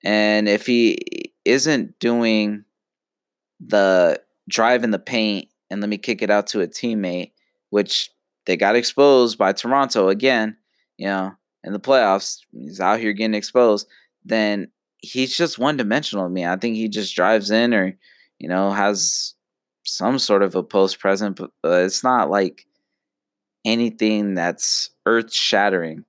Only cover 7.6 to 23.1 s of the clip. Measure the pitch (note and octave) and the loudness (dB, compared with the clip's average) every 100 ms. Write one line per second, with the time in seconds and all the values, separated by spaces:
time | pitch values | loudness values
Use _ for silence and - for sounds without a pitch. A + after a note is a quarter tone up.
7.6 | _ G2+ G2 - - _ _ _ - F#2 | _ -2 0 -4 -6 _ _ _ -6 0
8.6 | G2 A#2 A#2+ - C#3+ C3+ A#2+ A2 F#2+ G2 | 2 2 -2 4 6 6 4 2 0 0
9.6 | A#2+ C3+ C3+ A2+ F#2+ G2+ C3 B2 G#2+ G#2+ | 0 0 0 2 2 2 2 2 0 -6
10.6 | _ _ _ _ F#2+ G2 F#2+ - _ _ | _ _ _ _ -6 -4 -6 -10 _ _
11.6 | - G2+ B2 C3+ G#2+ G2 - - _ - | -10 -10 0 2 4 2 -2 -12 _ -18
12.6 | C2+ F#2+ F#2 A2 A2 G2+ A2 G#2+ G2+ B2+ | -16 -4 0 0 -2 -2 -2 -2 0 2
13.6 | A#2+ G#2 - _ _ _ - A2+ G#2+ G#2 | 4 2 -2 _ _ _ -4 -2 0 -2
14.6 | F2 _ _ _ - C3 C3 - - - | -8 _ _ _ -10 -4 -4 0 -2 0
15.6 | C3 D3 G#2+ B2 C#3+ G#2 F2+ F#2 F2 F#2+ | -2 -2 -2 -2 -2 -6 -4 -4 -4 -2
16.6 | A#2+ A2 A2 G#2+ G2 - F#2 A2 G2+ A2 | -4 -4 -4 -6 -6 0 2 2 2 0
17.6 | A#2+ A2+ F#2 F#2+ _ _ _ _ D#2 F#2 | 2 0 0 -4 _ _ _ _ -6 -2
18.6 | G2 G2+ G2+ G2 - - - - _ _ | 0 0 0 0 -4 -4 -8 -14 _ _
19.6 | _ _ - - G2 C3+ - G2+ G2 F2+ | _ _ -12 -4 -2 -2 2 2 2 -2
20.6 | - G2+ F#2+ - G2 G2 G#2 F#2 F#2+ _ | -2 2 0 0 -2 0 -2 -6 -14 _
21.6 | D#2+ F2+ F#2 - B2+ B2+ E2 G2+ F#2+ - | 0 2 2 0 0 0 2 0 -2 -6
22.6 | _ _ _ _ _ | _ _ _ _ _